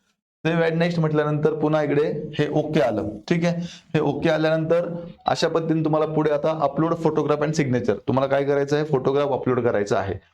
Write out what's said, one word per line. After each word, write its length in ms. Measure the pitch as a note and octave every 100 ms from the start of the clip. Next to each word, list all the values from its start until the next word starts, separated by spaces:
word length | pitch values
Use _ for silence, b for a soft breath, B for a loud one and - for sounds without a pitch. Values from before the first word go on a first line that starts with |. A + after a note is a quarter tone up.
| _ _ _ _ D#3+
save 240 | E3+ E3
and 120 | D#3+
next 180 | F3 E3+
म्हटल्यानंतर 520 | D#3 D3+ D3+ D3+ D#3
पुन्हा 300 | D3+ D3+ D#3
इकडे 400 | D3 C#3+ D#3+ - - -
हे 100 | D3
ओके 320 | D3+ D#3 D#3
आलं, 280 | B2+ G#2+ G#2 - -
ठीक 160 | F3
आहे. 120 | F3 E3+
हे 360 | F3 - - D#3+
ओके 280 | D3 D3 D#3+
आल्यानंतर 760 | D#3 D#3 D#3+ D#3+ E3+ E3+ E3+ B B -
अशा 220 | - E3
पद्धतीने 360 | E3 D#3+ D#3+
तुम्हाला 220 | D#3 D#3 D#3
पुढे 240 | D#3 D#3
आता 360 | D3 D#3+ D#3+ C#3
upload 300 | - D#3+ E3
photograph 460 | E3 D#3 C#3+ D3
and 120 | D3+ D#3
signature, 360 | C3+ B2 - G#2 -
तुम्हाला 180 | B2+ C3+
काय 180 | C#3
करायचं 320 | C#3 C#3+ C#3 D3
आहे, 80 |
फोटोग्राफ 440 | D3+ C3+ B2 C#3 C#3+
अपलोड 320 | B2 - B2
करायचा 380 | A#2+ G#2 G2+ A2+
आहे. 160 | G2 F#2+ B